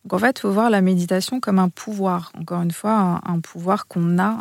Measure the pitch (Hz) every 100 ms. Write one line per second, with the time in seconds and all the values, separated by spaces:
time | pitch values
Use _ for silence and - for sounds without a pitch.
0 | 190 185 240 269 202 196 233 202 185 180
1 | 175 185 - 254 214 190 180 - - 208
2 | 190 175 165 - 165 175 170 - 208 220
3 | 180 170 - 170 - 170 180 208 - 175
4 | 170 175 202 226